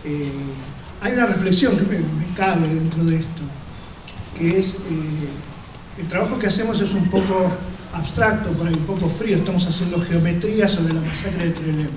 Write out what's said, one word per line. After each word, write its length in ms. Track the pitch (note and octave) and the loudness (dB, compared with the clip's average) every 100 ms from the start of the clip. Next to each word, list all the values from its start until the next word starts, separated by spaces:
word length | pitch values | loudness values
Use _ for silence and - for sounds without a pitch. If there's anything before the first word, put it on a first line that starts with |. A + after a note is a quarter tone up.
Eh, 280 | D3+ D3 C#3+ C#3 C#3 C3+ - - - - | -4 -4 -4 -6 -8 -8 -12 -12 -14 -4
hay 140 | G3+ | -2
una 140 | B3+ A#3 | 2 2
reflexión 500 | F3+ F#3+ F#3 C4 G3 | 2 4 4 4 4
que 60 | |
me, 160 | F#3+ F3+ | 2 2
me 340 | D#3 D3+ F3 F#3 | 0 -2 -2 0
cabe 320 | F#3+ F3 D#3+ | 2 4 2
dentro 360 | D#3+ E3 D#3+ | 2 0 2
de 140 | E3 D#3+ | 2 2
esto, 240 | D#3+ D#3+ C#3+ C#3 - - - - - - - - | 0 -6 -10 -10 -14 -14 -16 -16 -16 -14 -12 -2
que 220 | E3+ F#3+ | 2 4
es, 180 | F#3+ - | 2 -2
eh, 1200 | - D#3+ D3+ D3+ D3 C#3 - - - - - - | -4 -4 -2 -4 -4 -8 -12 -14 -16 -16 -16 -10
el 80 | E3 | -4
trabajo 320 | F3+ G#3+ C4 | -2 0 0
que 80 | G3+ | 0
hacemos 340 | G3+ A3 - | 2 0 0
es 120 | G3+ | 2
un 160 | G3 F3 | 2 4
poco 420 | F#3+ F#3+ F#3 F#3 - - - - | 2 2 2 2 0 -6 -10 -8
abstracto, 580 | E3+ D#3 - A3 G#3 F3+ | -6 -4 2 2 2 0
por 120 | D#3+ E3+ | 0 0
ahí 80 | |
un 120 | D#3+ D3+ | 0 0
poco 220 | F#3+ E3 | 0 0
frío, 280 | - A3 F3 | 0 2 2
estamos 300 | - F3+ - | 2 2 2
haciendo 320 | D#3+ F3 E3+ | 0 0 -2
geometría 680 | - E3+ E3 F3 G#3+ G#3+ G3+ | 0 2 4 2 0 2 4
sobre 260 | F3 D#3+ | 4 2
la 80 | D#3+ | 0
masacre 440 | D#3 - G3 E3+ E3+ | -2 -4 -4 -2 -2
de 60 | |
Trelew 380 | E3 D#3 D3+ D3 | 0 -2 0 -2